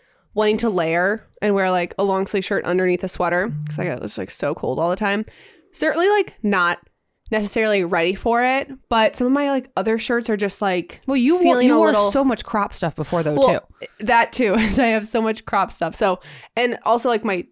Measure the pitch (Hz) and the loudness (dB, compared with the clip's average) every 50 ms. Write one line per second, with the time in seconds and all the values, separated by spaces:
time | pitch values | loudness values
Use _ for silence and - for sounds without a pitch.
0 | _ _ _ _ _ _ - 208 214 214 220 214 233 233 190 180 165 165 165 175 | _ _ _ _ _ _ -2 0 2 2 2 2 0 0 0 0 0 0 0 0
1 | 180 190 214 220 - _ _ _ - 214 202 196 190 185 185 180 175 175 - - | 0 0 -2 -4 -8 _ _ _ -2 0 2 2 2 2 2 0 0 -2 -4 -2
2 | 202 196 190 190 196 202 - 202 185 - 208 190 - - 180 185 185 180 180 175 | -2 0 0 0 -2 -2 -2 -4 -2 -2 -2 -2 -2 0 0 0 2 0 0 0
3 | - 185 - - 175 170 175 175 190 233 233 151 151 151 151 - 185 175 127 - | -2 -4 -4 -2 -2 0 0 0 -2 -2 -4 -6 -8 -8 -8 -6 -6 -6 -6 -6
4 | - 208 - - - - - - - 143 147 - - 127 131 147 160 175 180 190 | -8 -8 -8 -8 -8 -8 -6 -4 -4 -4 -4 -4 -4 -4 -4 -2 -2 -2 -2 -2
5 | 214 196 202 214 220 - - - - - - _ _ _ - - - 320 - 330 | -2 -2 -2 -2 -4 -8 -12 -20 -20 -20 -20 _ _ _ -8 -4 -2 -2 0 0
6 | 349 403 415 415 392 - - - - 208 202 185 175 175 175 - _ _ _ _ | 2 2 2 2 0 -2 -6 -6 -2 -2 0 2 0 0 -2 -4 _ _ _ _
7 | _ _ _ _ _ - 220 214 208 202 - 233 220 214 208 196 180 170 185 170 | _ _ _ _ _ -4 -4 -2 -2 -2 -2 0 0 2 2 0 0 0 0 0
8 | 165 175 208 202 - 233 233 233 247 254 262 277 277 - 269 - _ - - 226 | 0 0 -2 -2 -2 0 2 2 2 2 0 -2 -4 -6 -10 -16 _ -2 2 2
9 | 220 214 220 - 247 254 269 285 285 277 277 262 - - _ - 190 220 220 226 | 2 2 2 0 0 2 2 2 2 0 0 -2 -4 -4 _ -4 -2 0 0 -2
10 | 220 - 247 233 226 233 214 202 208 196 - - 208 196 185 180 170 - - - | -2 -2 -2 -2 -2 -2 -2 -2 -2 -4 -4 -2 -2 -2 0 -2 -4 -6 -10 -10
11 | _ - 277 269 240 269 339 359 359 349 330 247 247 262 - - 220 208 - 208 | _ -2 0 2 2 4 4 4 4 4 4 6 4 4 6 6 4 4 4 4
12 | 208 202 202 269 269 262 233 - - - - 214 202 208 - - - 160 - - | 4 4 2 2 2 0 0 -2 -4 -4 -4 -2 -2 -2 -4 -4 -4 -4 -4 -6
13 | 151 - - 170 160 151 151 277 277 240 175 - - - - _ - - _ - | -6 -2 -2 -2 0 0 2 2 4 4 2 2 -2 -8 -16 _ -18 -18 _ -6
14 | 214 208 240 233 233 - - - 247 202 190 226 220 214 - - 262 226 220 220 | -2 2 2 2 2 2 0 0 0 2 2 2 2 2 2 2 2 2 2 0
15 | 208 - - 233 220 220 220 - - - - 202 190 - - - 175 165 - - | -2 -2 -2 -2 0 -2 -2 -4 -6 -4 -2 0 0 -2 -2 -4 -6 -4 -2 0
16 | 220 196 180 180 - - - - - - _ 226 247 247 233 - - - 226 233 | 0 0 0 -2 -6 -12 -20 -20 -20 -10 _ -2 -2 -2 -2 -2 0 0 0 2
17 | - 254 233 214 220 220 190 180 180 - | 2 0 0 0 0 -2 -4 -4 -6 -10